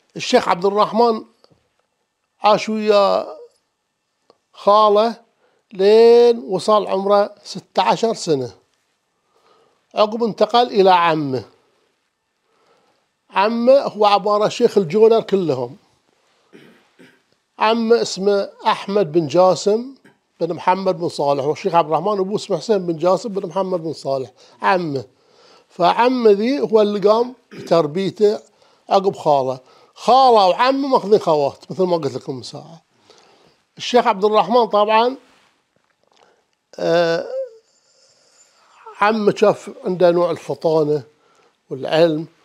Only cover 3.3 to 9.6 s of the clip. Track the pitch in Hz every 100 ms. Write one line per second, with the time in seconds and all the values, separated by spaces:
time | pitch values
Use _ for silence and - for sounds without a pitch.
3.3 | 311 480 _ _ _ _ _ _ _ _
4.3 | _ _ - 196 214 214 208 233 220 _
5.3 | _ _ _ _ 185 196 220 233 233 240
6.3 | 233 262 185 220 214 190 190 196 202 208
7.3 | - - 180 - - 214 175 226 208 -
8.3 | 143 123 - _ _ _ _ _ _ _
9.3 | _ _ _